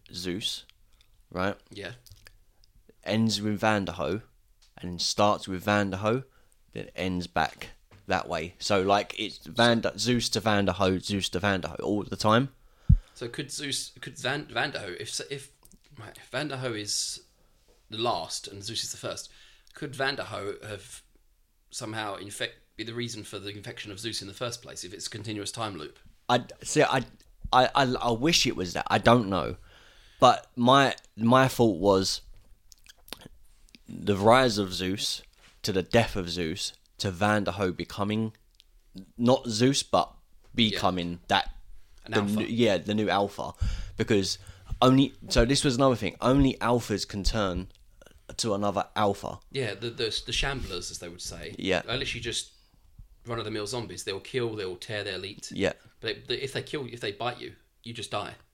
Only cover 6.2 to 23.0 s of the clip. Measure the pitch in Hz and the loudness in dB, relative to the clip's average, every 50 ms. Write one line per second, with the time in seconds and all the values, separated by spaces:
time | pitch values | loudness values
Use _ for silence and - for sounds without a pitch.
6.2 | 131 _ _ _ _ _ _ _ _ _ - 57 - - - - 90 92 92 90 | -4 _ _ _ _ _ _ _ _ _ -12 -12 -12 -10 -6 -4 -2 -2 -2 -2
7.2 | 87 82 - 90 78 - - - - - - _ _ _ - - _ - 95 87 | -4 -2 0 0 0 0 -2 -8 -16 -18 -18 _ _ _ -20 -10 _ -2 -2 -2
8.2 | - - 85 82 80 87 - - - - 104 98 92 98 98 101 101 - - - | -2 -2 -4 -6 -6 -6 -8 -6 -2 2 2 4 4 4 4 4 2 0 -6 -8
9.2 | 107 95 - - - 82 80 - 117 120 117 113 - 95 - 101 104 117 123 120 | -8 -8 -8 -12 -16 -4 2 4 6 6 6 4 2 -2 -2 -2 0 2 2 2
10.2 | 113 - - 113 98 110 107 101 101 95 90 95 101 92 95 90 - - 101 98 | 0 0 -2 0 2 2 4 4 4 2 2 2 4 2 2 2 0 -2 -2 -2
11.2 | 87 - - 90 90 101 98 92 82 82 76 - - - 104 104 92 - 104 - | -2 -2 -2 -2 0 0 0 0 -2 -6 -6 -4 -2 -2 0 -2 -2 -4 -4 0
12.2 | - 107 107 120 139 135 - _ _ _ _ _ _ - - - - _ - - | 4 4 6 4 4 2 -4 _ _ _ _ _ _ 6 6 6 4 _ -14 -12
13.2 | 127 117 - - 143 127 - - 147 139 135 - - - - - - - 120 - | -12 -10 -8 -8 -10 -8 -8 -8 -6 -4 -4 -6 -6 -8 -12 -16 -16 -16 -10 -6
14.2 | - 123 139 147 - - 113 117 135 151 - - 104 95 87 - 107 - - - | -4 -4 -2 -4 -6 -6 -4 -2 -2 -2 -4 -6 -8 -8 -10 -10 -8 -8 -8 -8
15.2 | 131 - 139 139 - - _ _ - - - - _ _ - - 107 - - - | -8 -8 -10 -10 -12 -14 _ _ -20 -20 -20 -20 _ _ -20 -18 -16 -16 -18 -20
16.2 | - - - 127 151 147 139 131 131 127 113 107 104 104 - - - - - - | -14 -8 -6 -6 -6 -6 -6 -6 -6 -6 -6 -6 -6 -4 -4 -4 -4 -6 -8 -12
17.2 | - _ _ _ _ _ _ _ _ _ _ _ _ - 110 110 117 120 107 87 | -16 _ _ _ _ _ _ _ _ _ _ _ _ -10 -6 -2 0 0 0 -2
18.2 | 80 - - - - - - 101 98 110 113 - - - - - - 110 87 - | -4 -6 -8 -8 -10 -10 -14 -12 -10 -8 -6 -6 -6 -8 -8 -8 -8 -8 -8 -8
19.2 | - - - - - - - _ _ _ - - 160 143 123 120 135 135 143 - | -12 -16 -18 -20 -20 -20 -20 _ _ _ -16 -12 -12 -10 -6 -4 -4 -4 -4 -4
20.2 | - - 107 101 98 101 98 - - 107 107 95 - - - - - _ _ _ | -8 -8 -8 -8 -8 -8 -8 -10 -10 -12 -12 -12 -14 -16 -20 -20 -20 _ _ _
21.2 | _ _ _ _ _ _ _ _ _ _ - - 123 107 110 110 107 104 98 87 | _ _ _ _ _ _ _ _ _ _ -14 -10 -10 -8 -6 -6 -6 -6 -6 -8
22.2 | 92 101 - - 120 110 - - _ _ _ - 110 113 113 120 | -10 -12 -8 -8 -8 -8 -8 -12 _ _ _ -12 -10 -8 -8 -6